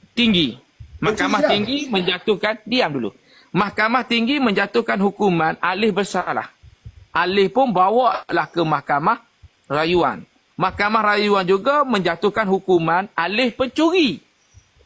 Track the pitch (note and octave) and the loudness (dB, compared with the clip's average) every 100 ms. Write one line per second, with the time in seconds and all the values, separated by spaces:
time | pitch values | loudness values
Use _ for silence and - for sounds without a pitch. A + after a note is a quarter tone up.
0 | _ - A#3 F3 C3+ - _ - - - | _ 0 2 2 0 -4 _ -20 -18 -6
1 | D#3 A3 F#3 G#3 D4 G3+ G#3 C#4 C#4 G3 | -4 -2 -2 0 2 0 0 -4 -2 -2
2 | F3+ F3+ - F#3+ G#3 A3 - B3 F3+ C#3 | -2 -2 -2 -2 -2 -4 -2 -2 0 -2
3 | G#2 - _ _ _ F3+ G3+ - A3 B3+ | -8 -10 _ _ _ -2 -2 0 0 0
4 | - A#3 A#3 C#4+ A#3+ G3 G3 A#3 A3+ G#3 | 0 0 0 0 2 0 0 0 0 0
5 | G3 - G3 E3+ D#3+ E3 E3+ F#3 A3 F#3+ | 0 2 0 2 0 -2 -4 0 0 0
6 | G3 F#3 E3+ B2 - _ - _ - - | -2 -4 -4 -4 -6 _ -20 _ -20 -20
7 | - D#3+ F3+ G3 F#3+ A#3+ C4+ F3+ F#3+ A#3 | -6 -2 0 2 2 2 2 4 2 4
8 | A#3+ - - E3+ D#3 E3+ D#3+ D3 - C#3+ | 2 0 -4 -4 -2 -2 -2 -2 -2 -2
9 | F3 A#3+ _ _ - _ - D3 E3 F3 | 0 -2 _ _ -20 _ -6 -2 0 2
10 | C#3 G#2 - _ _ - F3+ F#3 G#3 A3 | 0 -2 -14 _ _ -4 -4 -2 0 2
11 | G#3 G#3 G#3 G3 F3+ G3 C4 D4 C4+ G#3 | 2 2 2 2 2 0 2 0 2 0
12 | F3 E3 G3+ A3+ G3+ F#3+ F#3+ F3 E3 F3 | -2 0 -2 0 0 0 2 2 2 0
13 | G3+ - E3+ G#3+ B3+ - B3+ D4+ D#4+ F#4 | -2 -4 -2 0 -2 -2 -4 0 2 2
14 | C4 C3 _ _ _ - _ _ | 0 -2 _ _ _ -20 _ _